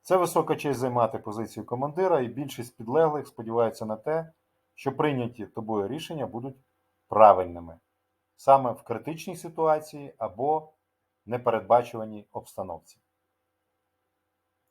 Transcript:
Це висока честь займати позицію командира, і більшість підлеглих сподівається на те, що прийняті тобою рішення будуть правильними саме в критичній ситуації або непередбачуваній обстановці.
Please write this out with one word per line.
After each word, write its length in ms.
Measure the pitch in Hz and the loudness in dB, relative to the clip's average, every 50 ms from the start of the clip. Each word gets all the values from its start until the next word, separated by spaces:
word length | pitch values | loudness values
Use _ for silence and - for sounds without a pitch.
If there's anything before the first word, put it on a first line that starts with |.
Це 160 | _ - 180 | _ 2 2
висока 380 | 185 175 165 - 170 151 - 147 | 2 2 2 2 0 0 0 -2
честь 240 | 143 - 147 131 117 | -2 -2 -4 -2 -2
займати 400 | 131 127 120 120 117 110 - 104 | -2 0 2 2 2 2 0 -8
позицію 460 | - 113 104 113 110 104 - 113 107 | -10 -8 -8 -8 -8 -8 -10 -12 -8
командира, 560 | - 120 123 139 147 147 175 190 185 170 143 | -8 -6 -4 -4 -6 -2 -2 2 2 2 2
і 60 | 123 | 2
більшість 500 | 117 101 127 147 135 - - - - _ | -2 -6 -8 -10 -10 -10 -12 -12 -14 _
підлеглих 500 | - 113 110 131 156 165 156 147 147 - | -14 -8 0 4 4 4 4 2 -2 -8
сподівається 580 | - _ - 110 110 113 117 117 110 110 - 110 | -10 _ -12 -8 -2 0 2 2 2 0 -4 -6
на 100 | 107 110 | -8 -8
те, 380 | 110 - 147 156 165 160 160 _ _ _ _ _ _ _ _ _ | -6 -4 -2 -2 -2 -4 -8 _ _ _ _ _ _ _ _ _
що 200 | - - 139 127 | -6 -6 -6 -2
прийняті 500 | 123 151 151 139 127 120 117 120 - 101 | 0 0 0 0 -2 -4 -6 -8 -12 -14
тобою 420 | 92 _ 117 110 107 110 104 98 | -12 _ -10 -6 -4 -2 -2 -2
рішення 400 | 101 127 160 156 - 170 151 123 | -2 -6 -8 -10 -10 -6 -6 -6
будуть 280 | 104 127 123 123 139 131 _ _ _ _ _ _ _ _ _ _ | -6 -6 -10 -10 -10 -14 _ _ _ _ _ _ _ _ _ _
правильними 720 | _ 95 104 110 104 95 90 92 90 85 85 85 82 82 _ _ _ _ _ _ _ _ _ _ _ _ | _ 8 10 10 10 10 8 2 -4 -6 -12 -14 -16 -20 _ _ _ _ _ _ _ _ _ _ _ _
саме 360 | _ - 139 135 139 131 120 | _ 4 6 6 6 6 0
в 120 | 110 - - | -4 -6 -8
критичній 520 | - 117 110 - 147 160 160 - 202 175 | -8 -8 -6 -6 -8 -10 -8 -10 -12 -12
ситуації 800 | 160 - 170 160 165 160 156 156 156 156 - - 147 143 143 - | -12 -12 -12 -6 -2 2 2 2 0 -2 -10 -14 -14 -16 -16 -10
або 560 | _ 110 104 90 101 127 147 156 156 156 - _ _ _ _ _ _ _ _ _ _ _ | _ -10 -10 -6 -4 -2 -2 -2 -2 -4 -10 _ _ _ _ _ _ _ _ _ _ _
непередбачуваній 1000 | 101 117 123 120 120 113 107 98 92 117 123 120 120 - 113 110 110 107 104 101 _ | -8 -8 -2 -2 -2 -2 -2 2 4 4 4 4 0 -8 -10 -10 -10 -12 -16 -18 _
обстановці. 680 | _ 101 - - - - 95 92 85 82 _ - - _ _ _ _ _ _ _ _ _ _ _ _ _ _ _ _ _ _ _ _ _ _ _ _ _ _ _ _ _ _ _ _ _ _ _ | _ -14 -14 -12 -12 -12 -10 -10 -10 -14 _ -20 -20 _ _ _ _ _ _ _ _ _ _ _ _ _ _ _ _ _ _ _ _ _ _ _ _ _ _ _ _ _ _ _ _ _ _ _